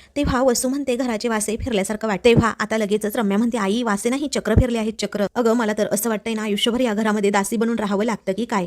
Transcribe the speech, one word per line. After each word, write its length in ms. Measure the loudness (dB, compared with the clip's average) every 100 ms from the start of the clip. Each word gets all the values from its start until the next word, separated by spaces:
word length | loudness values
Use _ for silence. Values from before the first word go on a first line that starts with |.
| -8 -4
तेव्हा 260 | 0 2
वसू 280 | 2 2 0
म्हणते, 260 | -2 -2 -2
"घराचे 320 | -2 -2 -2
वासे 300 | -2 -2 -4
फिरल्यासारखं 500 | -2 -2 -2 -4 -4
वाटतं." 180 | 2 6
तेव्हा 280 | 6 4 0
आता 180 | -2 -2
लगेचच 400 | 0 0 0 -2
रम्या 200 | 0 2
म्हणते, 200 | 0 0
"आई, 260 | 0 0
वासे 260 | 0 -2 -2
नाही, 180 | -2 -2
चक्र 200 | -2 2
फिरले 240 | 4 4 0
आहेत, 160 | -4 -4
चक्र. 260 | -6 -4 -2 0
अगं, 180 | 2
मला 200 | 2 0
तर 140 | 0 0
असं 180 | 0 -2
वाटतंय 240 | -4 -4
ना, 80 | -4
आयुष्यभर 380 | -2 -2 0 0
या 140 | 0
घरामध्ये 360 | 0 0 2 2
दासी 280 | 2 0 0
बनून 220 | 0 0
राहावं 260 | -2 0 0
लागतं 260 | -2 -4
की 140 | -4 -2
काय?" 200 | -2